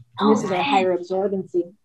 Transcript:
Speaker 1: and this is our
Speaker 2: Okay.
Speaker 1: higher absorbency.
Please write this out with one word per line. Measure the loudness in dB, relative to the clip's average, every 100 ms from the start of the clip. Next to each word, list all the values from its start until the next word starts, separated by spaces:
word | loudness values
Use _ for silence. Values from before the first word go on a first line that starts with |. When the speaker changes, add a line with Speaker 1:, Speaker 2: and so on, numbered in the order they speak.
| -14 0
Speaker 1:
and | 2 2
this |
is | 0
our | -2
Speaker 2:
Okay. | 0
Speaker 1:
higher | 2 2 -2
absorbency. | -2 -4 -2 -4 -4 -4 -4 -8